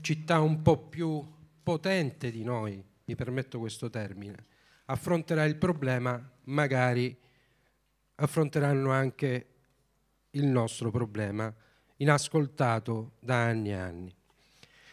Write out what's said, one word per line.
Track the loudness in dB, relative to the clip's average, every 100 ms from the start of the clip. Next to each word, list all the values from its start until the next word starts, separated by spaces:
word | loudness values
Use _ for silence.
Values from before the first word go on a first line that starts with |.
città | -4 -2 2 4
un | 4 4
po' | 4 4
più | 0 -6 -4 -4 -8 -18 -20 _
potente | -4 -2 0 0 0 -4 -8
di | -6
noi, | -4 -4 -4 -8 -14 _
mi | -10
permetto | -8 -4 -6 -6 -8
questo | -8 -8 -8
termine, | -8 -8 -10 -14 -16 -20 _ _ _ -6
affronterà | -4 0 0 0 2
il | 2 2
problema, | 0 0 0 0 0 -4 -8 _
magari | -4 0 2 4 4 2 0 -4 _ _ _ _ _ _ _ _ _ -2
affronteranno | 0 2 0 2 2 2 2
anche | 2 0 -2 -2 -2 -6 _ _ _ _ _ _ _ _
il | 0
nostro | 2 4 2 -2 -2
problema, | -2 -2 -2 -2 -2 -4 -8 _ _ _ 0
inascoltato | 4 4 2 0 0 2 2 2 0 -4 -6 -8
da | 0 2
anni | 2 0 -2
e |
anni. | -4 -6 -8 -14 -16 _ _ _ _ -20 _ -20